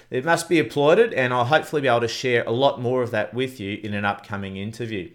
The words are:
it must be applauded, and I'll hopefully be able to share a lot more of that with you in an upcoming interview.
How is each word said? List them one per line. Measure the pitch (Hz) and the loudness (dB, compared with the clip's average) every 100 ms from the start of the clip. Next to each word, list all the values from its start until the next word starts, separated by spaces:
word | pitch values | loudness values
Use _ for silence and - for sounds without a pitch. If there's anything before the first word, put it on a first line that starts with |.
| _ | _
it | 123 | -4
must | 147 165 - | 0 0 2
be | 170 | 0
applauded, | 147 - 143 190 233 | 2 2 4 6 4
and | 131 127 | 2 0
I'll | 123 120 | 0 2
hopefully | 156 - 151 | 2 2 0
be | 135 | 2
able | 120 | 2
to | 117 | 2
share | - 131 120 - | -2 0 0 2
a | |
lot | 117 139 - | 2 2 2
more | 123 127 | -2 -2
of | 117 | -2
that | 107 104 | -2 -4
with | 113 131 127 | -4 -6 -6
you | 98 104 | -8 -8
in | 107 | -6
an | 104 101 | -2 -2
upcoming | 101 - 101 98 95 | -2 -6 -8 -8 -8
interview. | 101 113 120 107 82 | -8 -8 -8 -8 -8